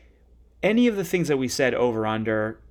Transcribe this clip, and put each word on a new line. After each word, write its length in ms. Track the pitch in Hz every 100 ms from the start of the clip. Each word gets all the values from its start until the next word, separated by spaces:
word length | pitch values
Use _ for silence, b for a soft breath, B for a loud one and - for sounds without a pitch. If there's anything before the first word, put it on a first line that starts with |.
| b b b _ _ _
any 260 | 180 226 240
of 80 | 202
the 80 | 170
things 240 | 185 151
that 80 | 139
we 100 | 127
said 260 | - 131
over 320 | 120 123 110 107
under 540 | 110 113 110 107 110 -